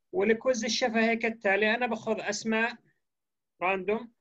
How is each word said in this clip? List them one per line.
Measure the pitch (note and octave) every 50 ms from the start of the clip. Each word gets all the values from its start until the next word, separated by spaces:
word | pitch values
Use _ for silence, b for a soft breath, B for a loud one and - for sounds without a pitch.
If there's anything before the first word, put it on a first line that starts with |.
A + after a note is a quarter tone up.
| _ _ -
والكويز | F3+ G3+ A3 A3+ A3+ - C4 B3+ A3 G#3+
الشفهي | A#3+ A3 - C4+ B3 A3 A3+ A3 A3+ A3+
كالتالي، | A3+ A#3 A3+ A3 - - G3+ F#3+ G3 G#3+ G#3+ A3
أنا | A#3+ B3
باخذ | B3 G#3+ G#3 - A3+ G#3+ F#3+
أسماء | D3+ F#3 G#3 - - A3+ A3 A3 A3+ A#3+ A#3+ - _ _ _ _ _ _ _ _ _ _ _ _ _ _ _ _ F3
random، | F3+ G3 F#3+ F#3 F#3 G#3 A#3 A#3+ - _ _